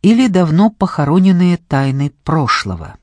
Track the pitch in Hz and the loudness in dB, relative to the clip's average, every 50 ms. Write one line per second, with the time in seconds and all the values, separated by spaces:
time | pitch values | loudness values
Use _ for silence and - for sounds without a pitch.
0 | - 202 233 233 262 240 180 185 180 156 156 175 208 220 214 _ 196 185 - - | 2 2 2 2 2 2 2 0 0 2 2 2 2 0 0 _ -6 -4 -2 -4
1 | 147 139 156 190 185 190 185 175 180 175 175 170 _ _ - 135 135 135 135 139 | -2 0 2 2 2 2 2 2 2 0 0 -2 _ _ -2 -2 -2 -2 -2 -2
2 | 143 143 _ _ _ - 160 160 139 113 - - - 101 90 82 78 69 - _ | -4 -6 _ _ _ -2 -2 0 0 -2 -4 -4 -6 -8 -10 -10 -12 -16 -20 _